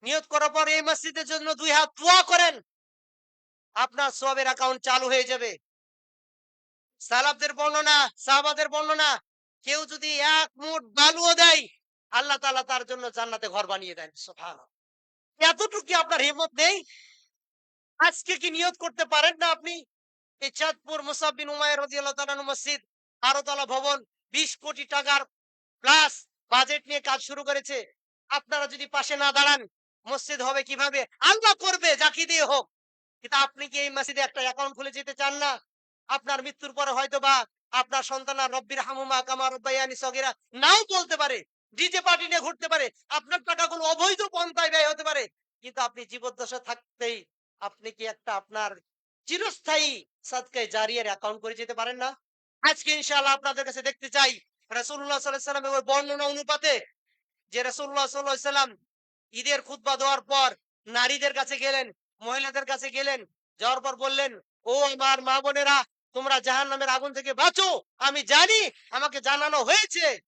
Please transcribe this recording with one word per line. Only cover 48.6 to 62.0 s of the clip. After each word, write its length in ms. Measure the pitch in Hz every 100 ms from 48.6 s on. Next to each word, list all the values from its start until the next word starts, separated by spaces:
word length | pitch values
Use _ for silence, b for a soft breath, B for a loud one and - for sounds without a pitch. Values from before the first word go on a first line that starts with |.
| 214 190 _ _ _ _ -
চিরস্থায়ী 760 | 339 427 - - 311 302 247 - _
সাদকায়ে 440 | - 254 247 254 220
জারিয়ার 400 | 220 220 233 220
অ্যাকাউন্ট 360 | 196 208 214
করে 120 | 214
যেতে 200 | 220 233
পারেন 220 | 233 233 254
না? 240 | 254 269 _ _ _ _
আজকে 300 | 294 311 302
ইনশাআল্লাহ 420 | 302 294 285 277
আপনাদের 300 | 277 277 269
কাছে 180 | 262 262
দেখতে 280 | 262 277 269
চাই 300 | 285 269 226 _ _ _
রাসূলুল্লাহ 480 | 226 240 294 277 277
সাল্লাল্লাহু 400 | 285 269 285 277
আলাইহি 80 | 269
ওয়াসাল্লামের 360 | 269 269 269
ওই 60 | 285
বর্ণনা 180 | 285 285
অনুপাতে 540 | 285 294 294 311 254 - _ _ _ _ _ _
যে 140 | 226
রাসূলুল্লাহ 440 | 247 - 285 277 269
সাল্লাল্লাহু 420 | 277 277 262 285
আলাইহি 0 |
ওয়াসাল্লাম 400 | 277 269 214 _ _ _ _ _
ঈদের 300 | 226 254 277
খুতবা 340 | 269 277 269 269
দেওয়ার 240 | 277 277
পর 340 | - 277 262 - _ _ 208
নারীদের 480 | 233 247 277 285
কাছে 220 | 269 269 277
গেলেন, 360 | 269 269 247 185